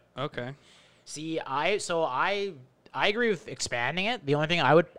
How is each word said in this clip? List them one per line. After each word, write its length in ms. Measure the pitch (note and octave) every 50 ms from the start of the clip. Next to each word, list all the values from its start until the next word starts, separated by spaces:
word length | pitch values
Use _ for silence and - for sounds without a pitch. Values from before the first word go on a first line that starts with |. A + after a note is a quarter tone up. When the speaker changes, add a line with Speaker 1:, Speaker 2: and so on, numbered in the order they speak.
| _ _ -
Speaker 1:
Okay. 340 | B2+ C#3 D3+ - B2+ A#2+ C3 C#3 - - - - - - _ _ _ _
Speaker 2:
See, 360 | - - D3+ D#3 D#3+ D#3+ D3+
I, 380 | - C3 C3+ C#3+ D#3 F3+ G#3
so 260 | - - - E3+ E3 D#3+
I, 500 | C3+ B2+ C3+ D#3+ F#3 G3+ G3+ G3+ G3 D#3+ C3 B2+ - _ _ _ - -
I 160 | C3+ D#3 G3+
agree 200 | G#3 A#3+ A#3+ A3+
with 180 | F#3+ - -
expanding 580 | - B2+ - - - B2+ A#2+ A#2+ C3 E3 F#3 G3
it. 200 | A3 B3+ G3+ C#3+
The 80 | C#3 D3
only 120 | D3 D#3
thing 140 | D3+ F3 E3+
I 120 | C#3 C3 D3+
would, 140 | E3+ E3+ - -